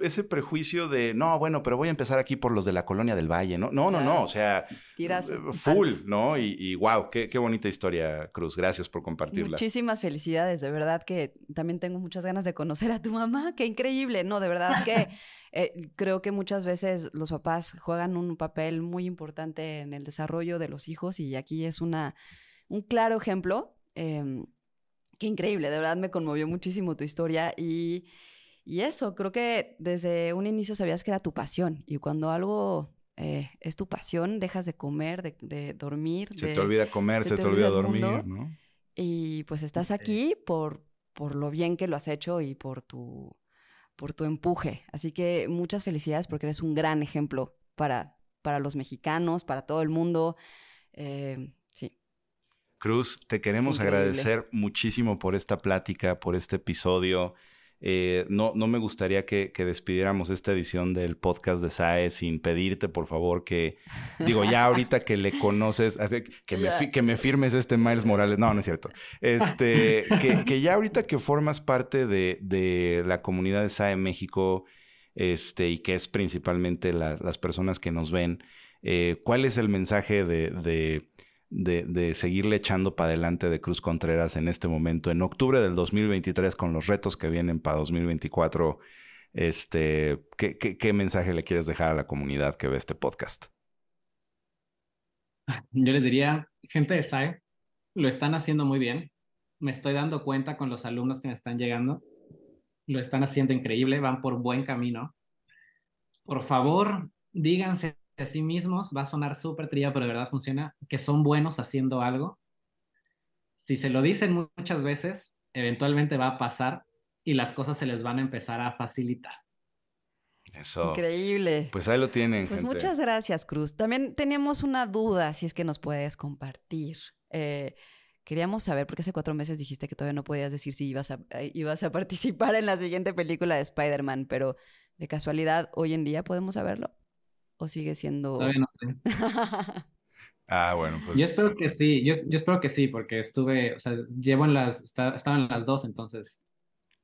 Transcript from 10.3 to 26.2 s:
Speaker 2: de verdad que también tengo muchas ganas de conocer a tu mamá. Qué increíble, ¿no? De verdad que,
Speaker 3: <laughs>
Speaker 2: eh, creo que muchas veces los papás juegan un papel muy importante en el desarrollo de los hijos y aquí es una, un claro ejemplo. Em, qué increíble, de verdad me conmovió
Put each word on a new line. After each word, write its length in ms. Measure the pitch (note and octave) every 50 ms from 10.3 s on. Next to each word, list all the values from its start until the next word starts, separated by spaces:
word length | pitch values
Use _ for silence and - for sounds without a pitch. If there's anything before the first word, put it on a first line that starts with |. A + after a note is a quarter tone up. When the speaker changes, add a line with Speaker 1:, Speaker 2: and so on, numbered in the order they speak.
| D#3+ D#3+ F3 F#3 F3 D3+
Speaker 2:
de 120 | C#3 C#3 D3
verdad 320 | D#3 D3+ D#3 E3 E3 -
que 300 | - F#3 F3 C#3+ C3 - - - - D3
también 240 | E3 D#3+ E3+ E3+ E3+
tengo 220 | F3+ F3+ F3+ F3+
muchas 240 | F#3 E3 - F#3 F3
ganas 200 | F#3 F#3 G3 F3+
de 100 | F3 E3+
conocer 360 | - - F3 D3+ D3+ G#3+ A3+
a 100 | A3+ G#3+
tu 120 | D#3+ A3+ A3
mamá. 420 | A3+ A#3+ A#3+ A#3+ C#4 D4+ F4 F4
Qué 100 | - -
increíble, 580 | A#3 G#3 - B3+ C4+ C4+ C4+ C4+ B3 A#3 F#3+ F3
¿no? 160 | F#3+ G#3 G3+
De 80 | G3 F3
verdad 340 | F3 F3+ F3 F3+ - F#3 F#3+
que, 240 | A3+ A3+ A3 G#3+ -
Speaker 3:
<laughs> 440 | - - - - - - - - -
Speaker 2:
eh, 380 | E3 F3+ - - F3 E3 D3 -
creo 260 | - G3 F#3+ F#3+ F#3
que 120 | F#3 G#3 G3+
muchas 320 | G3 F#3+ G3 G3+ G3 F#3
veces 440 | F3+ F3+ F3 G3 F#3+ F#3 F3 D#3+ - -
los 180 | D3+ D#3+ D#3
papás 460 | D#3+ C#3+ - E3 E3 E3+ E3 - - F3
juegan 360 | - F3 E3+ E3+ F3 F3+ F3+
un 200 | F3 F3 F3 E3
papel 460 | E3+ D#3+ D#3+ - D#3+ D#3 D#3+ E3 E3 E3+
muy 220 | F3 F3 F3+ F3+
importante 760 | F3+ F3+ E3 D#3 D3+ D#3 D#3+ D#3+ D#3+ D3+ - D#3+ D#3+ D#3 D3+ C#3+
en 120 | C#3+ C#3+
el 80 | C#3+ C#3+
desarrollo 560 | D3 - - D#3 D3+ D#3+ E3+ E3+ F3 F3 E3+
de 100 | E3 C#3
los 200 | C#3+ C#3+ - D#3+
hijos 320 | D#3+ - F3 F3+ F#3 -
y 160 | D#3 C3+ C3+
aquí 280 | C3 C#3 - E3 D#3+ D#3+
es 160 | E3 D#3+ -
una, 360 | E3+ E3+ E3 D#3+ D3+ C#3 - _ - - - - - _ _ _ _
un 160 | - - G#3 G#3
claro 340 | - A#3+ A#3 A3+ A3+ A3+
ejemplo. 600 | A3 - A3 F#3+ F#3+ F3 F#3 F#3+ A3+ G#4+ - _ _ _ _ -
Em, 520 | D#3+ E3 D#3+ D3+ D3 C#3+ C#3 C3 A#2+ - - _ _ _ _ _ _ _ _ _ _ _ _ _ -
qué 100 | G#3+ G#3+
increíble, 420 | G#3+ - E3+ G3+ G#3 F3+ D3 C#3+
de 60 | D3 D#3
verdad 180 | D#3 D#3+ E3
me 140 | F3+ F#3+ F#3
conmovió 380 | F#3 F3+